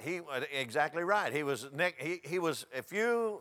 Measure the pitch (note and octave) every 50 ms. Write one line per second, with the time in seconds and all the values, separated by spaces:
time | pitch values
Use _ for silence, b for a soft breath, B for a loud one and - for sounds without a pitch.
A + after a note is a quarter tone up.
0 | A2 D3 F3+ F3 E3+ D3+ C#3 B2+ C3+ C#3+ C#3+ C3+ C3+ A#2+ A2 D3+ D3 D#3 D3+ E3
1 | E3+ F3 G3+ G#3 F#3+ C3+ A#2 D3 D3+ C#3 C#3 A2 A#2+ C#3 C#3 C#3+ F3 F3+ D#3+ -
2 | C3+ D#3 F3+ F3 C#3 C#3 E3+ F#3 E3+ E3 C#3+ A#2+ - - B2 C3 B2 - E3+ G3+
3 | A3 A#3+ A#3+ A#3 A#3 A3 G#3 F#3